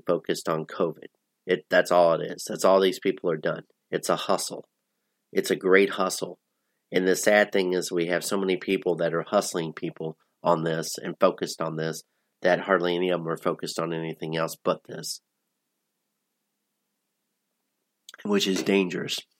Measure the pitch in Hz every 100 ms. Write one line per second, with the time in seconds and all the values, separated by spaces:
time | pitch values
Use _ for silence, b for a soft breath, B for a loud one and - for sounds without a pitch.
0 | - 85 - 85 - 80 80 - 85 76
1 | - _ _ _ - 90 - 90 - 87
2 | 85 82 - 90 - 85 98 95 95 90
3 | 98 92 90 78 85 78 - _ - 87
4 | - 85 - 92 - - - _ _ _
5 | _ _ _ 95 - 95 95 95 98 -
6 | 92 - 90 90 _ _ _ _ - 92
7 | 92 90 - 104 104 101 92 90 87 90
8 | 85 87 - 101 95 90 - 95 90 85
9 | 82 82 80 104 - 90 82 - 165 -
10 | 160 - _ _ - 85 82 80 80 -
11 | 85 85 95 - 90 - 82 78 80 80
12 | - _ _ _ 92 90 143 190 87 87
13 | 90 87 82 80 92 80 80 - 82 82
14 | 80 78 80 80 80 - - - - -
15 | - - _ _ _ _ _ _ _ _
16 | _ _ _ _ _ _ _ _ _ _
17 | _ _ _ _ _ _ _ _ _ _
18 | - - 101 101 101 92 - 98 90 87
19 | 87 - - _